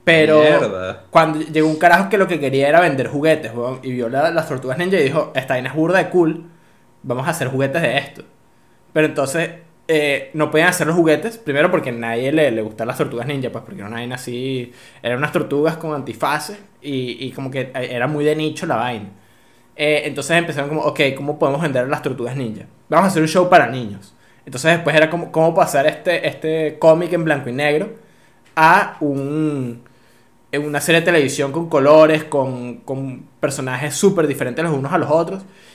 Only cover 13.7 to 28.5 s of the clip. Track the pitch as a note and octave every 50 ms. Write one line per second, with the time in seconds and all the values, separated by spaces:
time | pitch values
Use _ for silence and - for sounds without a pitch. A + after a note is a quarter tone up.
13.7 | G2+ F#2+ G2 G#2 A2+ A#2 A#2+ B2 B2+ B2 - B2 A#2+ B2 B2+ C3+ C3 B2+ A#2+ A#2+
14.7 | - - - - - - - A#2+ B2 B2 D3 D3+ - F3 D3 - C#3 D3 D3+ D#3+
15.7 | D#3+ D#3+ - D#3+ D3+ C#3+ C3+ C#3 G#2+ - D3+ C#3 D3 D3 - - G#3 G#3 - _
16.7 | _ _ - C#3+ C#3 C3 B2 B2 A2+ - C3+ B2+ - - C3+ C3 B2+ C3+ B2 -
17.7 | - C3 B2+ - B2 A#2+ A#2+ C#3+ D3+ D3 D3 D3+ D#3 D#3 D#3 D#3 D3+ - F#3 E3
18.7 | C#3 A2 A#2 B2 B2 G#2+ G2+ G2 - - _ _ _ _ _ _ _ _ _ _
19.7 | _ - D3 D3+ D3+ D3+ D3+ D3+ C3 C#3+ C3+ - E3 E3+ E3+ E3 D3+ D3 C#3 C#3+
20.7 | D#3 D#3 - D3 - - D3 C3+ C3+ C3+ C#3+ C#3+ D3 - E3 C#3 C3+ D3 E3+ D3+
21.7 | C3+ B2+ B2 C3+ D3 C#3 - C#3+ B2 B2 A#2 A#2+ C3 C#3 B2+ A2+ G#2 G2 - -
22.7 | _ _ _ - D3 E3 F#3+ F#3+ - E3 D#3+ D#3 E3 F#3 F3+ F3+ F#3 E3 C3+ A#2+
23.7 | B2+ C3 A#2+ G#2 G2+ G2 - - _ _ _ _ _ _ - - C3 B2+ D#3+ D#3+
24.7 | E3+ E3 E3 C#3+ D3+ D#3 D#3 D#3 E3 E3+ E3 D#3+ - D#3+ D#3+ E3 E3+ F#3+ E3+ -
25.7 | - C#3+ C#3 D3+ D3+ - - F#3 E3+ D#3+ - D3+ C3+ - - D#3 D#3+ D#3+ D#3 D3+
26.7 | D3+ - - D#3+ D#3+ E3 F3 D#3+ F3+ E3+ E3 D#3+ D3 C#3 C3 B2 B2 C3 D3 D3
27.7 | D3 D#3 G3 - - - - _ _ _ _ _ _ _ _ _